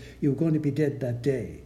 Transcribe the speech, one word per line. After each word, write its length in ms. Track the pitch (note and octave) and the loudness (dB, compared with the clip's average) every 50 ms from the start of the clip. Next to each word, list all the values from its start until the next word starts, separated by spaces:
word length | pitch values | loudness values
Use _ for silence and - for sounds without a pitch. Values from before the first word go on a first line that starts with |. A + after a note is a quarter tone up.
| - - - - | -12 -16 -8 0
you 80 | - C#3+ | 0 0
were 60 | C3 | 2
going 160 | - E3 E3 | 4 2 2
to 80 | D#3 D3+ | 2 2
be 100 | D3+ C#3+ | 2 0
dead 300 | C#3 D#3+ D3+ C#3 B2 - | 2 2 2 0 0 -2
that 220 | - B2 A#2+ A#2+ | -2 -2 -2 0
day. 400 | - C#3 C3 B2 G2+ - - - - | 0 0 0 0 -2 -6 -10 -14 -16